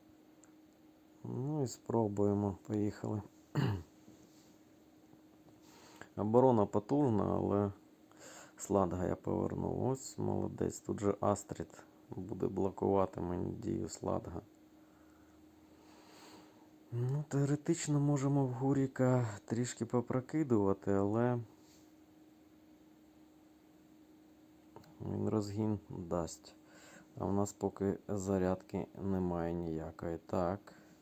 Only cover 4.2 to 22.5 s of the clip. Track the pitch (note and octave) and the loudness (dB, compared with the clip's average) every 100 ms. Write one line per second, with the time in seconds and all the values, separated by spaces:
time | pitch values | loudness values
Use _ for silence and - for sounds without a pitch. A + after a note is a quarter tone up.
4.2 | - - - - - - - - - - | -20 -20 -20 -20 -20 -20 -20 -20 -20 -20
5.2 | - - - - - - - - - - | -20 -20 -20 -20 -20 -20 -20 -20 -12 -4
6.2 | G#2 A#2 C3 A2+ G2+ G#2 - C#3+ C#3 G#2 | 4 6 8 6 4 2 0 2 4 4
7.2 | F#2 F#2 F#2+ G2+ G2+ - - _ - - | 2 2 2 2 2 -2 -18 _ -20 -20
8.2 | - - - - - G2 F#2 F2+ F2+ F#2 | -20 -20 -20 -16 0 2 2 0 -2 -2
9.2 | G2 F#2+ F#2+ F#2+ F2+ F2+ A2+ C3 - - | -2 -2 -2 -2 -4 -2 -2 -4 -8 -6
10.2 | G2+ G2 G2 F#2+ F#2 - - G2 G2+ - | -2 -2 -4 -2 -4 -4 -6 -2 -2 0
11.2 | G2+ G2 - - E2 - - - - G#2 | 0 0 -4 -10 -10 -14 -20 -20 -14 -12
12.2 | F#2 - F2+ F#2+ F#2+ F#2+ G2 G2 F#2 F2+ | -10 -4 -4 0 -2 0 2 4 2 -2
13.2 | F2 F2+ F#2+ F#2 F#2+ F#2+ F#2 - F#2+ F#2 | -4 -4 -4 -6 -6 -4 -6 -6 -4 -4
14.2 | - F2 - - - - - - - - | -6 -12 -14 -20 -20 -20 -20 -20 -20 -20
15.2 | - - - - - - - - - - | -20 -20 -20 -20 -20 -20 -20 -20 -20 -20
16.2 | - - - - - - - A#2+ B2 C#3+ | -20 -20 -20 -20 -20 -20 -10 -4 -2 -2
17.2 | D3 C#3 C#3 D3 - E3 - D3 C#3+ C#3+ | -2 0 2 0 0 -2 2 2 4 2
18.2 | C#3 C#3+ C3 B2 C3+ C3+ C3+ - B2+ B2+ | 2 2 2 0 2 2 2 2 4 4
19.2 | A#2 G2+ - A#2 B2 - A#2 B2 A#2+ B2+ | 2 -4 -4 -2 -2 -4 0 0 0 -2
20.2 | B2 D#3 D3 A2 G2 G2 - G2 G2+ A2+ | -2 -2 4 4 4 2 2 2 4 2
21.2 | B2 B2 A2+ - - - - - - - | 2 0 -4 -16 -20 -20 -20 -20 -20 -20
22.2 | - - - | -20 -20 -20